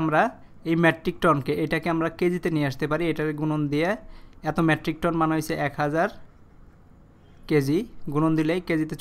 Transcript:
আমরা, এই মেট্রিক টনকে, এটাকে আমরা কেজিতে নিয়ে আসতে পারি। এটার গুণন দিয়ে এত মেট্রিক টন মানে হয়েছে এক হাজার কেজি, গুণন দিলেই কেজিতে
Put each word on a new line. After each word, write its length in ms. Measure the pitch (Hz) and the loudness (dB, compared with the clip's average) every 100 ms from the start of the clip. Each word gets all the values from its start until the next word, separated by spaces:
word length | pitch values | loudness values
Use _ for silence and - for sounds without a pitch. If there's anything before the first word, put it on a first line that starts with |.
আমরা, 220 | 160 151 185 - - - | 4 4 4 0 -20 -12
এই 120 | 160 165 | -2 4
মেট্রিক 400 | 165 156 - - | 4 4 -2 0
টনকে, 300 | 175 147 131 151 | 4 4 2 -2
এটাকে 240 | 156 160 175 | 0 -2 -2
আমরা 180 | 165 160 160 | -2 -2 0
কেজিতে 280 | 180 180 175 | 0 0 -2
নিয়ে 160 | 160 143 | 0 -2
আসতে 140 | 135 147 | -2 -2
পারি। 140 | 156 170 | -2 -2
এটার 200 | 156 156 147 | -2 -2 -2
গুণন 280 | 156 151 147 | -2 0 0
দিয়ে 220 | 147 165 220 - - - - | 0 0 -2 -8 -18 -20 -10
এত 160 | 156 151 | -6 0
মেট্রিক 360 | 165 151 165 156 | 2 2 0 -2
টন 120 | 175 165 | -2 0
মানে 120 | 160 | 0
হয়েছে 200 | 160 151 | 0 -2
এক 200 | 156 147 - | -2 -4 -2
হাজার 260 | 147 160 170 - - - - - - - - - - - - - - | -2 0 -2 -4 -20 -20 -20 -20 -20 -20 -20 -20 -20 -20 -20 -18 0
কেজি, 300 | 151 135 160 240 - - | 2 4 0 -2 -8 -4
গুণন 220 | 143 160 160 | 0 2 2
দিলেই 220 | 156 180 180 | 2 0 0
কেজিতে 260 | 160 156 151 | -2 -2 -4